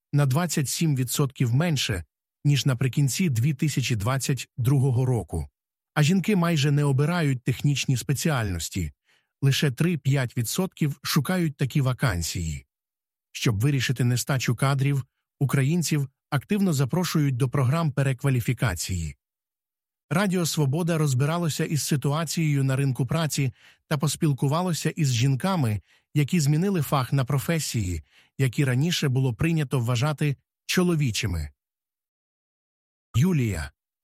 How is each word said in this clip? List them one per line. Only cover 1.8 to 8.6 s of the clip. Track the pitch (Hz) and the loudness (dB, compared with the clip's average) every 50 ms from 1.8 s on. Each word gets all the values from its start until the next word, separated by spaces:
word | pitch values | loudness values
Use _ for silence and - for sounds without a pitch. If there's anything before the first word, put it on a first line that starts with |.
| - - 104 87 80 - _ _ _ _ _ _ - | -2 -2 -4 -6 -6 -10 _ _ _ _ _ _ 0
ніж | 147 143 131 - | 2 2 2 2
наприкінці | 143 127 117 127 131 - 151 143 131 - - 190 170 | 0 0 0 0 -2 0 2 0 0 2 0 0 0
дві | 127 110 117 156 147 | 0 2 0 0 0
тисячі | - 165 147 - 151 120 - 123 | 0 -2 -2 0 -2 -2 -2 -2
двадцять | 104 95 123 131 131 - - 139 117 - - _ | -2 -2 -2 -2 -2 -2 -2 -4 -4 -6 -8 _
другого | - 117 135 147 135 127 139 123 120 131 | -4 0 2 2 2 2 2 0 0 0
року. | 123 127 110 87 - - 80 71 - _ _ _ _ _ _ _ _ - | 0 0 -2 -2 -4 -6 -8 -8 -8 _ _ _ _ _ _ _ _ 0
А | 156 151 | 2 2
жінки | 143 190 196 156 - 214 | 4 4 2 2 2 2
майже | 180 165 170 170 147 131 151 | 2 4 2 2 2 2 2
не | 143 147 147 | 2 2 2
обирають | 143 135 131 147 143 175 175 160 143 131 120 - | 2 2 2 2 2 0 0 0 0 0 -2 -2
технічні | - 131 - - 147 143 - - - 135 | -4 -4 0 0 0 0 0 0 0 -2
спеціальності. | 113 - - 143 - - 170 147 123 110 101 90 82 | -2 -2 -2 -4 -2 0 0 0 0 0 -2 -4 -4